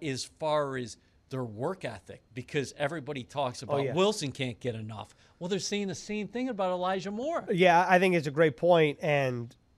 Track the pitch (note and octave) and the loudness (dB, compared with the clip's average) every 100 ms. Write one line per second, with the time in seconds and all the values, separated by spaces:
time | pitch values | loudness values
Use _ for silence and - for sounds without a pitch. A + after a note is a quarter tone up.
0 | D#3 B2+ - - D#3 D3+ C#3+ C3 A#2 - | -6 -6 -8 -6 0 0 0 -4 -8 -12
1 | _ _ _ C3 A#2+ G#2 D#3+ F#3+ B2+ G2 | _ _ _ -8 -6 -6 -6 -6 -10 -12
2 | - A2 _ B2+ A#2+ D3+ B2+ - C#3+ D#3 | -14 -20 _ -14 -6 -4 -4 -4 -6 -4
3 | C3 C#3 A#2 C#3+ B2+ A#2+ A#2 C#3+ C#3 D3+ | -8 -10 -8 -4 -4 -6 -4 -2 0 2
4 | G3+ G#3 C#3+ A#2+ B2+ A2+ B2 A2 G#2+ G#2+ | 2 0 -4 -4 -6 -4 -6 -6 -8 -12
5 | G#2+ _ _ - F3 G3 - G3+ G3 D#3+ | -16 _ _ -12 -6 -4 -2 -4 -4 -8
6 | - G#3 G3 A#3+ C4 G3+ F#3 F3+ F3+ F#3+ | -8 -8 -6 -6 -4 -2 -2 0 -2 -2
7 | F#3+ G#3 D4 E4+ F#3+ F3+ F3+ E3+ F#3 F3+ | -4 -6 -4 -4 -2 6 8 8 6 6
8 | F#3+ F3 C#3+ C#3 D#3+ D#3 E3+ E3+ D3+ C#3 | 6 2 0 2 2 4 6 6 6 2
9 | D#3+ C#3+ C3 B2 A#2 - _ | 0 2 2 -2 -8 -14 _